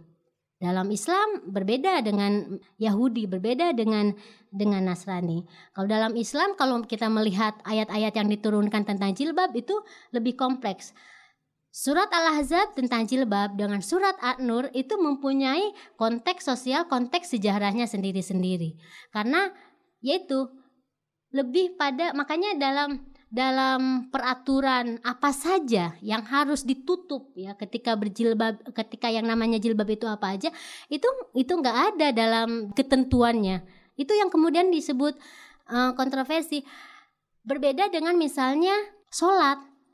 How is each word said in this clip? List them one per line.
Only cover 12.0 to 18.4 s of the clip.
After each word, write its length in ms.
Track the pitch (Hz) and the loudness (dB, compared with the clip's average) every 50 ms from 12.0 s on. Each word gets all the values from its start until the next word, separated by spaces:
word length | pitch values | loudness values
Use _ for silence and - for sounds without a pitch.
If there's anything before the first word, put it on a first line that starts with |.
| 403 403 | 2 2
Al-Ahzab 640 | 381 339 330 330 311 302 285 254 320 349 415 - - | 2 2 2 2 2 2 0 2 2 2 2 0 0
tentang 320 | 269 254 240 247 226 226 | -2 -2 0 0 0 0
jilbab 480 | 214 262 262 262 220 202 202 202 208 202 | 0 0 0 0 2 2 0 0 0 -2
dengan 320 | 196 208 202 208 202 - | -2 -2 -2 -2 -4 -2
surat 320 | - 330 370 392 392 381 381 - | -2 0 2 2 2 0 0 -2
An-Nur 480 | 247 247 - 262 240 226 240 262 262 - | -4 -4 -2 -2 0 0 0 -2 -2 -2
itu 240 | 262 262 262 427 | -4 -2 -2 0
mempunyai 800 | 403 339 294 285 277 277 269 269 269 269 262 269 339 403 427 415 - - - _ - | 0 2 2 0 0 0 0 0 2 2 2 0 0 0 -2 -4 -8 -18 -20 _ -2
konteks 480 | 226 226 233 233 226 349 359 359 - 294 | 0 0 0 0 -2 -4 -4 -2 -2 -4
sosial, 400 | 254 247 - 254 262 311 339 339 | -4 -2 -2 -2 -2 0 0 0
konteks 480 | 277 247 247 247 - 349 349 - - | 0 -2 0 0 -2 -4 -2 -2 -4
sejarahnya 480 | 226 190 208 196 208 202 202 196 240 240 | -2 0 0 0 2 0 0 0 0 -2
sendiri-sendiri. 960 | 226 220 196 190 196 185 190 180 - 190 185 | -2 -2 -2 -4 -2 -2 -4 -4 -2 -2 -2